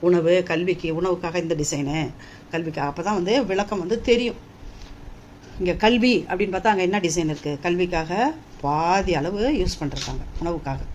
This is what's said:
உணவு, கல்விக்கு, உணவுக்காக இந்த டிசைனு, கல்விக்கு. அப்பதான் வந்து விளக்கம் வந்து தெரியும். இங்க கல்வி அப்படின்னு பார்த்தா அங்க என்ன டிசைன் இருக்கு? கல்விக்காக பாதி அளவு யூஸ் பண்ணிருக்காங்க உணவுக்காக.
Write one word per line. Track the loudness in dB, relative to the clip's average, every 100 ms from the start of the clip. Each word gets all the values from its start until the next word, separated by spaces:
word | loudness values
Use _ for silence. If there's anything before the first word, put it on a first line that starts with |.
| 6
உணவு, | 4 6 4 4
கல்விக்கு, | 0 0 -2 -2 -2
உணவுக்காக | 0 0 0 -2
இந்த | -2 0
டிசைனு, | -2 -2 -2 -2 -2 -6 -18 -20 -8
கல்விக்கு. | -6 -4 -4 -4
அப்பதான் | -2 -2 0
வந்து | 2 2 2
விளக்கம் | 0 0 -2
வந்து | -2 -2 4
தெரியும். | 4 2 -4 -14 -18 -18 -16 -16 -16 -16 -16 -18 -20 -18 -4
இங்க | -2 2
கல்வி | 4 6 4 4 0
அப்படின்னு | -2 0 0
பார்த்தா | 2
அங்க | 2 2
என்ன | 2 0
டிசைன் | 0 0
இருக்கு? | -2 -4 -4
கல்விக்காக | -2 0 0 0 -2 0 0 0 -12 -6
பாதி | -2 0 4 2 2 0
அளவு | 0 0 0 2
யூஸ் | 0 -2
பண்ணிருக்காங்க | -6 -4 -6 -6 -6 -6
உணவுக்காக. | -4 -4 -4 -6 -6